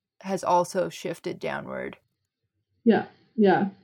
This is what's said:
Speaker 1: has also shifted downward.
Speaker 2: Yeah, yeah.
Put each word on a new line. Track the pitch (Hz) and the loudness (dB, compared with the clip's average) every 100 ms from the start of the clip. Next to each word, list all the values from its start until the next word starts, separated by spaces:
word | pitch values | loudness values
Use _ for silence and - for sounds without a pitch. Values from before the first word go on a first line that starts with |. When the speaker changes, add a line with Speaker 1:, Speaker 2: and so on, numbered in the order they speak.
| _ _ | _ _
Speaker 1:
has | 190 190 | -6 -4
also | - 180 175 190 170 | 2 2 2 -2 -4
shifted | - 170 170 175 - | -6 -10 -8 -10 -8
downward. | 160 139 131 65 64 - _ _ _ _ _ _ _ _ | -8 -8 -8 -10 -10 -12 _ _ _ _ _ _ _ _
Speaker 2:
Yeah, | 233 196 - - _ - | 2 2 0 -14 _ 2
yeah. | 196 160 196 - | 4 4 0 -6